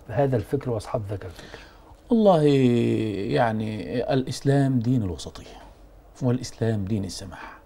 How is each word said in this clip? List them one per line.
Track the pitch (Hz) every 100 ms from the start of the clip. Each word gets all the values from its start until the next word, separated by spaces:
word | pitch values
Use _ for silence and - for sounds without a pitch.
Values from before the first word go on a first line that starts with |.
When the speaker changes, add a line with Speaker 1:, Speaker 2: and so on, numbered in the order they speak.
| -
Speaker 1:
هذا | 131 139 123
الفكر | - 139 131
وأصحاب | 113 - - 101
ذاك | 101
الفكر. | - - - - - - - - -
Speaker 2:
والله | 226 208 170 147 139 127 120 117 113 110 95 104
يعني | 143 120 110 110 107 80 120 -
الإسلام | 135 131 127 139 139 139 131
دين | 113 131
الوسطية، | 98 - - - - - - - - - - -
والإسلام | 131 123 127 - 113 107
دين | 95 110
السماحة، | 95 - - - - -